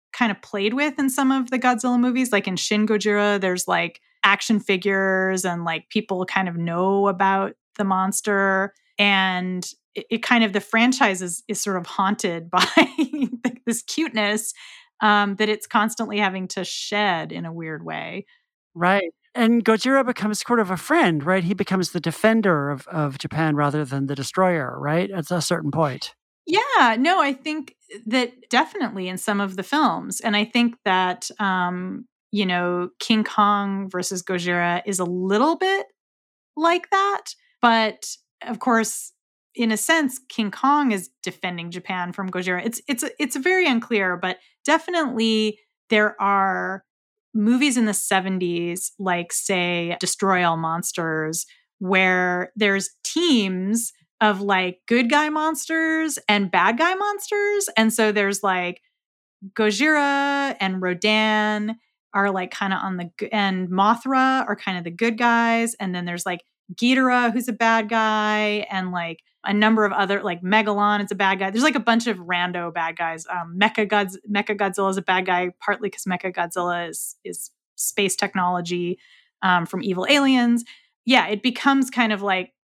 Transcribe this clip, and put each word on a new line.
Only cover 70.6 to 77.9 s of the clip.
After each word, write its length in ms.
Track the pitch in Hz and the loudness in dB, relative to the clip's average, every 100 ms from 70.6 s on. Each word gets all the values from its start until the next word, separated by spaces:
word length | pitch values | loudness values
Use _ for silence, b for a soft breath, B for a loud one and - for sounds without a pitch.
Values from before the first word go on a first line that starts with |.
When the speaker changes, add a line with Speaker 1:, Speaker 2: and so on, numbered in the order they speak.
| 214 202 208 208 | 2 2 2 2
Speaker 1:
is 80 | 202 | -2
a 40 | 196 | 0
bad 240 | 196 190 | 0 0
guy. 100 | 196 | -2
There's, 140 | 214 | 2
like, 120 | 302 254 | 2 2
a 40 | |
bunch 280 | - 226 233 | 2 2 0
of 100 | 185 | -4
rando 560 | 170 175 180 175 170 | -2 -2 -2 -2 -4
bad 240 | 170 165 170 | -4 -4 -4
guys. 280 | 165 165 160 | -6 -6 -8
Um, 300 | 180 170 175 | -8 -6 0
Mechagodz-, 580 | 214 226 208 208 196 190 - | 2 2 0 0 0 -6 -4
Mechagodzilla 600 | 202 202 214 196 185 196 | -2 -2 -2 -2 0 0
is 60 | 190 | 0
a 40 | |
bad 240 | 190 185 185 | 0 0 0
guy, 260 | 180 180 - | 0 -2 -4
partly 280 | - 190 208 | -4 -4 -4
'cause 140 | - | -6
Mechagodzilla 840 | 196 180 190 180 175 180 175 175 170 | -6 -4 -4 -4 -4 -4 -2 -4 -6
is, 260 | 170 - - | -10 -12 -12
is 280 | - - - _ _ - | -14 -12 -14 _ _ -8
space 400 | - | -6